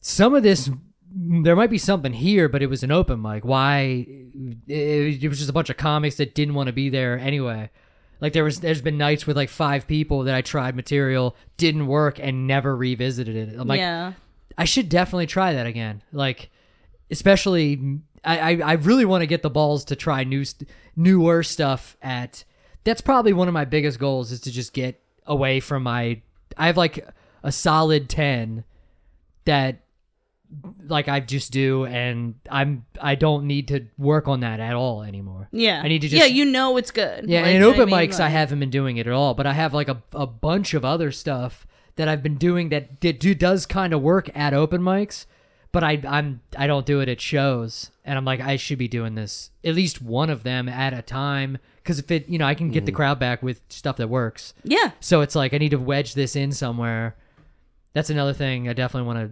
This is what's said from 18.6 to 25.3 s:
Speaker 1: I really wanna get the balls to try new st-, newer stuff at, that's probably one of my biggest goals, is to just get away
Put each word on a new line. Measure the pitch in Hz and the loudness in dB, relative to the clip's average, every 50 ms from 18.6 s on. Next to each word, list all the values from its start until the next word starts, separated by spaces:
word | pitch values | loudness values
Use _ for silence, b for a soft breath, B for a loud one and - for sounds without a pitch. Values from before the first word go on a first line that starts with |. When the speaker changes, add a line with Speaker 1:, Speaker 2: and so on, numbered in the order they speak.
| 156 | 2
Speaker 1:
I | 147 165 | 2 2
really | 170 147 175 233 262 240 | 2 4 4 6 6 6
wanna | 196 185 180 170 | 4 4 2 2
get | 151 165 165 - | 2 0 0 0
the | 156 | 0
balls | 123 151 151 147 147 143 - | 2 2 2 2 2 0 -2
to | - 143 | -4 -8
try | - - 165 147 135 131 | -4 -2 -2 -2 0 0
new | 131 135 139 139 | -2 -2 -2 -2
st-, | - - _ 143 b b b b b b | -4 -8 _ -16 b b b b b b
newer | 160 165 180 190 185 165 165 170 170 165 | 2 4 6 6 6 6 6 4 4 2
stuff | - - - 156 139 135 123 - - - _ - | 0 -2 -2 0 0 0 -2 -6 -14 -20 _ -10
at, | 135 127 123 123 123 - - - _ _ _ _ _ _ - _ | -8 -6 -6 -8 -10 -12 -18 -20 _ _ _ _ _ _ -4 _
that's | 214 233 240 | -2 -2 0
probably | - - 277 254 233 220 202 | 2 4 4 6 6 4 4
one | 175 185 180 | 4 2 2
of | 170 | 2
my | 160 147 | -2 -2
biggest | 135 135 156 147 147 135 113 | 0 0 0 0 0 -2 -2
goals, | 139 139 135 131 123 113 127 | -2 -2 0 -2 -4 -6 -8
is | 120 - | -10 -10
to | 139 117 | -8 -8
just | 123 123 - _ | -8 -8 -6 _
get | - 127 127 127 _ _ _ _ _ _ | -6 -6 -6 -6 _ _ _ _ _ _
away | - | -4